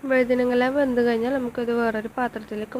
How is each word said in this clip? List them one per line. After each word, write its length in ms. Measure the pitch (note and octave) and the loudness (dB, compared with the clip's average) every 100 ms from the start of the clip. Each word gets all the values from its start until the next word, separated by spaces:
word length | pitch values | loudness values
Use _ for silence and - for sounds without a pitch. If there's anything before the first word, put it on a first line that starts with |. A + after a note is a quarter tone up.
| C#4 | 2
വഴുതനങ്ങയെല്ലാം 640 | C4 A#3+ B3 B3 B3 B3+ C#4 | 2 2 2 2 2 2 2
വെന്ത് 220 | C#4 A#3+ A#3+ | 2 2 2
കഴിഞ്ഞാൽ 260 | A#3 A#3 C4+ | 2 0 -2
നമുക്കത് 340 | B3 A#3+ A#3 A#3 | -4 -4 -2 0
വേറൊരു 300 | A#3 A3 A3 - | 0 -2 -6 -4
പാത്രത്തിലേക്ക് 600 | B3 A3+ G#3+ G#3 G#3+ B3+ | -4 -4 -10 -10 -8 -6